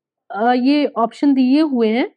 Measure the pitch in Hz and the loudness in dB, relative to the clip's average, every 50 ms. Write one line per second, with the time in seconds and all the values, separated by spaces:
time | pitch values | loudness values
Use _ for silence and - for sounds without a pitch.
0 | _ _ _ _ _ _ - 196 220 247 247 254 247 269 285 294 294 - - 214 | _ _ _ _ _ _ -8 -4 0 0 0 0 0 0 0 0 0 -2 -2 -4
1 | 233 226 - - - 285 277 262 254 254 262 294 320 302 269 240 226 214 220 240 | -4 -4 -4 -2 0 0 2 2 2 2 2 2 0 0 0 -2 0 0 0 -2
2 | 311 427 - | -4 -4 -8